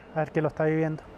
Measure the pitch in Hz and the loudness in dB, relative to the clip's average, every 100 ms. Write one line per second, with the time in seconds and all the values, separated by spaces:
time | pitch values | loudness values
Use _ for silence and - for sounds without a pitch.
0 | - 160 151 165 151 - 156 160 160 156 | -6 -2 0 2 0 2 2 2 0 -2
1 | - | -8